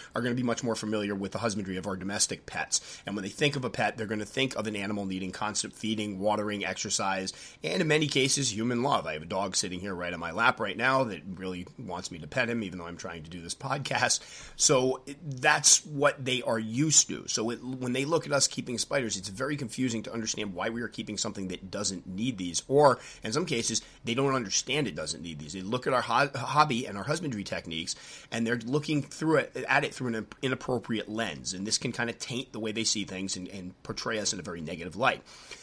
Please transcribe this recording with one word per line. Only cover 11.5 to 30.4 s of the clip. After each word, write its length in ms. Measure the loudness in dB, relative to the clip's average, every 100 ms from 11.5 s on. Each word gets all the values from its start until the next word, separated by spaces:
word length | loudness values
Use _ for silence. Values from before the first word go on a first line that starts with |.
| -6 -8 -10
wants 320 | -8 -8 -8
me 80 | -10
to 80 | -4
pet 240 | 0 0
him, 120 | 0
even 160 | -4 -6
though 80 | -8
I'm 120 | -8
trying 240 | -10 -10
to 80 | -10
do 100 | -10
this 140 | -8
podcast. 680 | -8 -4 -4 0 4 4 4 -2 -14 -12 4
So 440 | 6 8 6 2 -4 -10
that's 580 | -8 2 4 6 8 6 4
what 360 | 4 4 4
they 200 | 0 0
are 160 | 2 0
used 500 | 2 2 6 6 6
to. 180 | 2 -2
So 220 | -2 -2
it, 120 | -2
when 300 | -6 -4 -2
they 100 | 0
look 220 | 2 2 2
at 60 |
us 160 | 2 2
keeping 280 | 2 -4 -4
spiders, 400 | 0 0 0 -2
it's 140 | -6
very 260 | -4 -4 -2
confusing 460 | -4 0 0 0
to 100 | -2
understand 400 | -4 -2 -2 -4
why 160 | -2 -2
we 140 | -2
are 60 | -6
keeping 280 | -6 -6 -4
something 320 | -4 -4 -4
that 220 | -6 -6
doesn't 360 | -4 -2 -4 -6
need 300 | -4 -2 -2
these. 280 | -4 -4 2
Or 300 | 8 8 6 0 -10
in 80 | -4
some 140 | -2 0
cases, 340 | 0 0 -2 -4 -8
they 80 | -2
don't 220 | 2 4
understand 540 | 2 2 0 2 0 0
it 60 |
doesn't 280 | -2 -4 -6
need 160 | -8 -8
these. 160 | -8
They 80 | -6
look 240 | -2 -2 2
at 80 |
our 80 | 2
ho-, 260 | 4 4 4
hobby 520 | 0 2 4 4 2 -2
and 120 | -4
our 60 |
husbandry 400 | -2 -2 -2 -4
techniques, 180 | -4 -6 -4 -4 -4 -8 -12 -16 -6
and 120 | 0
they're 140 | 2 0
looking 440 | 0 0 2 0
through 340 | -2 -2 4 4
it, 280 | 4 -2 2
at 160 | 2
it 100 | 2
through 180 | -2 -2
an 140 | -2 -4 -2